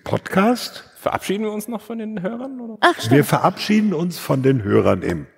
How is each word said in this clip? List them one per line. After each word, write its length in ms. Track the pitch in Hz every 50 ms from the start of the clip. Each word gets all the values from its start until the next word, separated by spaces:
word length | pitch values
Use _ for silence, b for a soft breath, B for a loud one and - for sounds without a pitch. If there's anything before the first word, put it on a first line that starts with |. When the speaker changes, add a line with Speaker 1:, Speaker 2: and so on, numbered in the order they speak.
| _
Speaker 1:
Podcast. 840 | - - - - - - 185 196 233 247 233 - - - - - - _ -
Speaker 2:
Verabschieden 460 | - - - - - - 190 208 220
wir 80 | 214 208
uns 160 | 214 208 -
noch 140 | 233 202 -
von 160 | - 233 226
den 240 | 220 214 214 202 170
Hörern, 360 | 196 233 240 254 277 269 247
oder? 180 | 240 226 220 -
Speaker 3:
Ach, 140 | - 349 339
stimmt. 160 | - - 110
Speaker 1:
Wir 140 | 135 143 143
verabschieden 680 | - - 127 - 170 190 - - - 214 220 214 214 175
uns 260 | 151 175 180 170 -
von 240 | - - 147 135 127
den 200 | 135 135 123 101
Hörern 400 | 101 107 107 98 95 98 92 -
im 240 | 90 87 78 71 - _